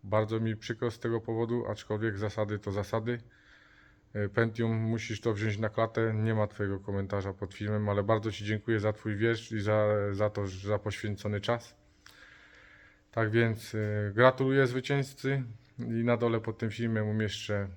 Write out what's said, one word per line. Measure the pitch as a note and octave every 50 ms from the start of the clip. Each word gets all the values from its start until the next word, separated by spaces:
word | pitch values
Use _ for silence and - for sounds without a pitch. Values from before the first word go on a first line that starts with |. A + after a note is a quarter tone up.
| -
bardzo | G2 G#2 G#2+ A2 G#2+ A2+ A2+
mi | A2+ A2+ A2
przykro | G#2+ - - A#2 - B2+ A#2
z | - -
tego | - A#2 A#2 A2+
powodu, | A2+ - A2+ A2+ A#2 A2+ A#2+ B2 -
aczkolwiek | - G#2+ - - - A#2+ G#2 A2 A2+ G2+ G2
zasady | G#2+ G#2 - A2+ A2 G2+ G#2 G2+
to | - G#2
zasady. | F#2+ F2 F#2 - - A2+ G#2+ A#2+ A#2+ A#2 A2 - - _ _ - - - - - - - - - _ _ _ _ -
E, | G#2 G2+ G2+
Pentium, | G2+ A#2 A2+ A2+ G#2+ A2+ A#2 A2+
musisz | A2+ A2+ A2+ A2 A#2 A2 - - A2+ -
to | - B2 G#2+
wziąć | G2+ G#2+ A2 G2+ G#2
na | A2 G#2
klatę, | - - A2+ A2 - A#2 A2+ A2+ A2
nie | G#2+ A2 A2+ A2
ma | G#2+ G#2+
twojego | G#2 - - G#2 G2 G2 G2
komentarza | G2 - G2 G2 G2 F#2 G#2 G2+ F#2+ G2
pod | F#2 - G2+ F#2 -
filmem, | - G#2 G#2 G#2+ G#2 G#2 G#2
ale | G2+ G2+
bardzo | G2 G#2+ A2 G#2+ G#2 A2+
ci | G2+ - G#2
dziękuję | G#2 G#2+ G#2 - - A2+ G#2+
za | G2+ G#2+
twój | G#2 - - A2 G#2
wiersz | G2+ A2+ A#2 A2+ A2 - -
i | A2 G#2+
za, | G2 G#2+ G#2+ G#2+ G#2+ G#2 G#2+ G#2 G2+ G2+
za | G2 G2 G#2+ G#2
to, | G#2 G#2 G2+
że | F#2+ F#2 F#2 G2 G2+
za | G#2 G2+
poświęcony | - G#2+ G2+ - - G#2+ G2+ - - G#2 G#2 G2+
czas. | G#2 - A#2+ A#2 - - - _ _ _ _ _ _ - - - - - - - - - - - - - - - - - _ _ _ _
Tak | - A#2+ A2+ G#2+
więc, | G#2+ A#2 A#2 A2+ A2 G#2+ - - -
e, | A2 G#2+ G#2+ G#2 G#2+ G#2 G2+ G2
gratuluję | A2 B2 C3 C3 C3 C3+ C3 C3+ C#3 C3+
zwycięzcy | B2 B2 C3 B2+ - C#3+ C#3 C3 C3+ - - - C3+ C#3 C3+ B2 A2+ G#2+ - - - - -
i | A#2+ A#2 A2+ A#2 A#2
na | A#2+ A#2+
dole | A#2 A#2+ A#2 A2+ A2+
pod | A2 A2+ G#2+ -
tym | A#2 A2
filmem | G2+ - A#2 A2+ A2 A2 G#2+ G#2+
umieszczę | G#2+ A2 A2 G#2 - - - - G#2 G2+ G2+ F#2+ F#2